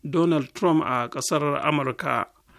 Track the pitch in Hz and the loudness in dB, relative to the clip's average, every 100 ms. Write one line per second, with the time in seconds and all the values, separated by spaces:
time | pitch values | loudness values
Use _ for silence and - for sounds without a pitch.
0 | 147 165 170 156 127 - 185 160 - 127 | -4 2 2 2 -2 -2 2 2 2 -2
1 | 120 - - 156 147 143 151 151 131 117 | -2 -6 -2 0 0 -2 0 0 -2 -4
2 | - 120 - _ _ | -2 -2 -4 _ _